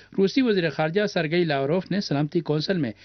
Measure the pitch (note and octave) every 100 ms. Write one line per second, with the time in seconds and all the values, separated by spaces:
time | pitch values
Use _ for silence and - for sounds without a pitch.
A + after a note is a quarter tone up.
0 | - - G3 - B3+ G3 E3 C#3+ D#3 F#3
1 | G#3 F#3 D#3 F3 E3+ C#3 C#3 F3+ - F#3+
2 | - C#3 D3 F3 D#3+ D3+ D3+ F#3 B2 -